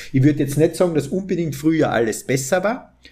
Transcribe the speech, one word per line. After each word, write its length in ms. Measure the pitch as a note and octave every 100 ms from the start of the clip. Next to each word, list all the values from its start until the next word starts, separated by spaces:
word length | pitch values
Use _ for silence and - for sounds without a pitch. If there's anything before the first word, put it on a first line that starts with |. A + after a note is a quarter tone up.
| -
ich 100 | C3+
würd 180 | C3+ C#3+
jetzt 180 | C3+ C3+
nicht 180 | E3 E3
sagen, 200 | F3+ D#3
dass 120 | C#3
unbedingt 480 | F#3 F#3+ F3+ E3 C3+
früher 340 | D3+ D#3+ C3
alles 360 | G2+ A#2 G#2 -
besser 360 | C3 C3+ F#3
war. 360 | G3 C4 - _ -